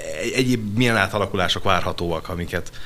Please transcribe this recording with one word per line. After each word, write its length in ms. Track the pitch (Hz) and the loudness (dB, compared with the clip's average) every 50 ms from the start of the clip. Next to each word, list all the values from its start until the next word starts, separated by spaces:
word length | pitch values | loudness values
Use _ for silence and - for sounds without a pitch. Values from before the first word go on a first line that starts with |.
| 80 80 78 76 | -10 -8 -6 -6
egy-, 120 | 90 117 95 | -4 -2 0
egyéb 440 | 117 135 127 127 113 104 104 101 113 | 0 2 2 2 0 0 -2 0 2
milyen 200 | 127 120 113 110 | 4 4 4 4
átalakulások 640 | 98 90 - 107 98 90 - 98 90 87 - 101 - | 4 2 2 0 0 0 0 2 2 2 0 2 2
várhatóak, 680 | 101 95 87 87 92 85 - 87 85 85 80 78 - | 2 4 4 2 0 -2 -2 -2 -2 -2 -4 -4 -6
amiket 420 | 90 85 85 80 - 87 82 - - - - | -6 -6 -4 -4 -4 -4 -6 -6 -10 -12 -12